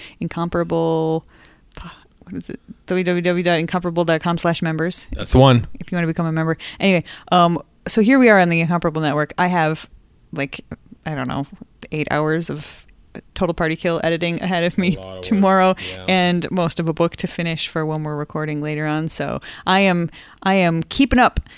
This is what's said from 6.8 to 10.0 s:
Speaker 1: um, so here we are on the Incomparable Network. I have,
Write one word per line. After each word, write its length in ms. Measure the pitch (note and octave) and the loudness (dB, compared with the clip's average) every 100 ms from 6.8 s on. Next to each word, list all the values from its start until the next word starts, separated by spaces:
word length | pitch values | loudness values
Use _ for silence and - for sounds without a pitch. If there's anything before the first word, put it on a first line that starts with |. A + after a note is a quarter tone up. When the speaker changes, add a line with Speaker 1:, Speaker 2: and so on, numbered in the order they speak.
| G3 F3+ - - - | 2 2 0 -10 0
Speaker 1:
um, 300 | F3+ E3+ E3+ - _ - | 4 4 2 -6 _ -4
so 140 | - | 2
here 180 | G#3+ C4+ | 4 6
we 100 | B3 | 8
are 100 | G3+ | 6
on 100 | F3 | 4
the 100 | E3 | 2
Incomparable 400 | E3 F3 E3+ D#3 | 0 0 -2 -2
Network. 320 | D3+ D3 D3+ - | -2 0 -2 -2
I 100 | F3+ | 0
have, 400 | F3+ D#3 D#3 - - | 2 0 -2 -8 -20